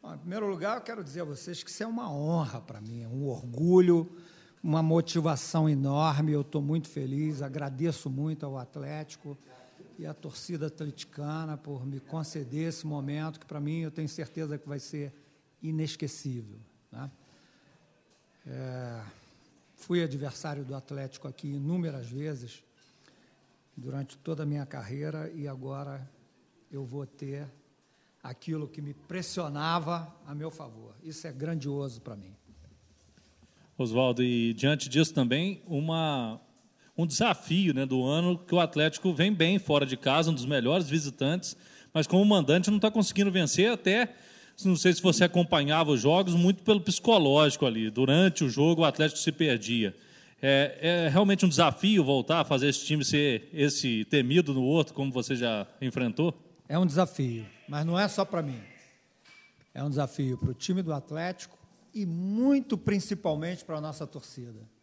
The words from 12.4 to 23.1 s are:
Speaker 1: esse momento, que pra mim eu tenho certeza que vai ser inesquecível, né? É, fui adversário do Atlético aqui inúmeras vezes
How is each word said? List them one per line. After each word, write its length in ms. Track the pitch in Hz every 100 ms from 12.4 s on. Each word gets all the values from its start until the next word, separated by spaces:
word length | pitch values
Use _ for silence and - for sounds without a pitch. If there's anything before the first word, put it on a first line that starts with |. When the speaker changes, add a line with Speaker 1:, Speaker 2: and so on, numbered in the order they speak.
| 131 143 165
Speaker 1:
esse 180 | 160 156
momento, 540 | 147 135 147 156 156
que 40 | -
pra 140 | 151
mim 200 | 147 160
eu 120 | 160
tenho 160 | 156 156
certeza 500 | - 147 - 156 147
que 120 | -
vai 100 | 143
ser 340 | - 151 143 - _ _ _ _ 160
inesquecível, 920 | 156 156 - 143 - 139 123 107 107 113 _ _
né? 180 | - 139 - _ _ _ _ _ _ _ _ _ _ _ _ 139
É, 560 | 127 131 127 123 117 107 - _ _ _ _ _ _
fui 260 | - 175
adversário 600 | 165 139 139 - 156 143 131
do 100 | 135
Atlético 500 | - 139 135 - 139
aqui 220 | 131 147
inúmeras 580 | 143 139 180 165 139 117
vezes 560 | 127 151 139 117 - _ _ _ _ _